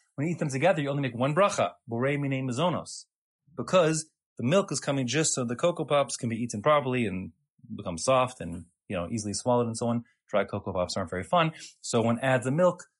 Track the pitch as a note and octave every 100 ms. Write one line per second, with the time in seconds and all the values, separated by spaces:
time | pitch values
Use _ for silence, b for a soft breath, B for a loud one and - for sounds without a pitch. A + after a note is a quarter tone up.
0 | _ - D#3 E3 D#3 C3 E3 E3 C#3 C#3+
1 | C3+ A#2 C3+ D3+ G3 G3 G2+ - - A#2
2 | C3 C#3+ C#3 C3+ C3 A#2+ F3 A#2 D#2+ -
3 | - _ _ _ _ - A#2+ F#3 D#3+ D#3+
4 | - _ _ - A#2+ F#3 G3 C#3+ - C#3
5 | B2 C3+ D#3 - A#2+ A#2+ F3 F3 D3+ D3
6 | C#3 - A#2 A2+ A#2+ G#2+ D3 D3 C3 B2+
7 | A2 F#2 F#2 - _ _ - G#2 G2 E2
8 | - C3 B2+ - F2 E2+ - _ - F#2
9 | F2 A2+ G#2 G2 B2+ A#2+ A#2 A2+ A#2+ A#2
10 | b b _ G#2 G2+ G#2 G2+ F#2 F2+ -
11 | F2 F#2 F#2 F3 D#3+ B B B - A#2
12 | A2+ A#2 C3+ C3 B2 D3 F3+ E3+ - _